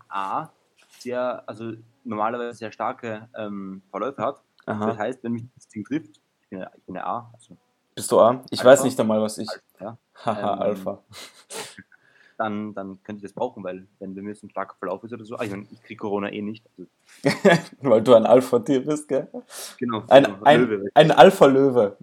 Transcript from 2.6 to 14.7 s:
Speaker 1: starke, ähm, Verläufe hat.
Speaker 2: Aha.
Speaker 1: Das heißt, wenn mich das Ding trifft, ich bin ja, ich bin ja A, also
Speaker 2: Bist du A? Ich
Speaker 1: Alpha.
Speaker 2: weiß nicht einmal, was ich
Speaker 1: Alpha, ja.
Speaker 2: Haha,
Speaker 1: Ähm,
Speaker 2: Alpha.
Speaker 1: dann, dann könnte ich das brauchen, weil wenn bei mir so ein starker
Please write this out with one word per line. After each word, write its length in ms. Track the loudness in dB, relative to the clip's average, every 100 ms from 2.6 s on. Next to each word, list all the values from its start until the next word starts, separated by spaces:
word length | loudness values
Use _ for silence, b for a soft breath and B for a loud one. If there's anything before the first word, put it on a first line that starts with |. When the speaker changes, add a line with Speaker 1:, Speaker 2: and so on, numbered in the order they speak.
| -14
Speaker 1:
starke, 580 | -8 -8 -8 -10 -12 -14 -14
ähm, 460 | -12 -10 -12 -16 _
Verläufe 320 | -8 -8 -6
hat. 180 | -8 -8 _ _ -8
Speaker 2:
Aha. 180 | -4 -4
Speaker 1:
Das 100 | -4
heißt, 260 | -6 -8
wenn 80 | -8
mich 140 | -8 -10 _
das 140 | _
Ding 160 | -16 -8
trifft, 320 | -8 -10 _ _ _
ich 80 | -18
bin 100 | -16
ja, 100 | -16 _
ich 80 |
bin 120 | -16 -12
ja 100 | -8
A, 260 | -10 -12
also 220 | -20 -20 -20 _ _ _ -12
Speaker 2:
Bist 160 | 0
du 80 | 4
A? 240 | 4 2 -6
Ich 100 | 2
Speaker 1:
Alpha. 120 | 6
Speaker 2:
weiß 120 | 6
nicht 160 | 4 -2
einmal, 220 | -2 -2
was 160 | -4 -8
ich 100 | -12
Speaker 1:
Alpha, 140 | -14 _ -18
ja. 180 | -18 -18 _ _ -8
Speaker 2:
Haha, 280 | -6 -6 -4
Speaker 1:
Ähm, 60 |
Speaker 2:
Alpha. 380 | -4 -6 -8 -12 _ -20 -20 _ -20 -18 -18 -20 -20 b b b b -10
Speaker 1:
dann, 360 | -8 -8 -10
dann 280 | -12 -14 -16
könnte 180 | -16 -16
ich 120 | -14
das 0 |
brauchen, 320 | -10 -10 -10
weil 240 | -12 -14 -18 -18
wenn 140 | -16
bei 80 | -14
mir 140 | -14 -16
so 100 | -14
ein 40 |
starker 260 | -12 -12